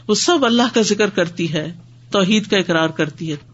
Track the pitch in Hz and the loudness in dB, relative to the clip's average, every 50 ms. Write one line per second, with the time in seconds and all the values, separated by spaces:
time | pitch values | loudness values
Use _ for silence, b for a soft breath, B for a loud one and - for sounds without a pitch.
0 | B B 214 208 - - 349 320 269 233 233 240 240 240 - 240 214 208 208 202 | B B -2 0 2 2 2 2 2 2 2 2 2 2 2 0 2 2 2 0
1 | 214 202 196 - 175 170 175 - 170 160 151 165 151 156 175 - - - - - | 0 0 0 0 -2 -2 -2 -4 -4 -4 -4 -4 -6 -6 -10 -14 -20 -20 -20 -20
2 | - - - 202 190 180 220 214 208 - 220 196 175 170 175 160 160 160 156 - | -14 -4 -2 0 2 2 2 0 0 0 0 0 0 0 0 0 0 0 0 -2
3 | 156 151 139 - 170 160 151 147 - - | -4 -4 -4 -8 -8 -8 -8 -10 -12 -18